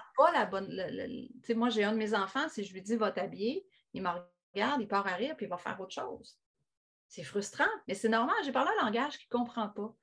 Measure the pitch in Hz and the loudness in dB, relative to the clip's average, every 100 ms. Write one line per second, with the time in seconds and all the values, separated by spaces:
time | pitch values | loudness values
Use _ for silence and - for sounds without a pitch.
0 | - - 320 320 196 190 196 185 170 185 | 2 6 8 8 2 -2 -4 -6 -4 -6
1 | 180 175 - - - 226 240 220 202 220 | -6 -8 -12 -12 -2 2 2 4 2 2
2 | 214 214 196 269 311 - 196 185 190 233 | 2 0 0 -2 -2 -4 -8 -8 -2 0
3 | 208 185 185 170 214 349 - _ _ - | 2 0 -4 -2 -2 -2 -8 _ _ -6
4 | 185 175 175 _ _ 196 233 285 202 202 | -4 -4 -8 _ _ -2 0 0 0 0
5 | 196 180 269 311 190 175 - 185 185 - | 0 -2 -2 -4 -6 -6 -6 -8 -8 -8
6 | - - - - _ _ _ _ _ _ | -8 -10 -16 -20 _ _ _ _ _ _
7 | _ - 151 202 202 - 349 440 - 202 | _ -14 -4 -4 -2 2 2 2 -6 -2
8 | 226 226 262 427 285 262 311 427 247 226 | 2 4 4 2 2 0 2 2 2 0
9 | 285 - - 240 240 - 208 - 214 - | -2 -6 -4 -2 -2 -4 -6 -4 -8 -10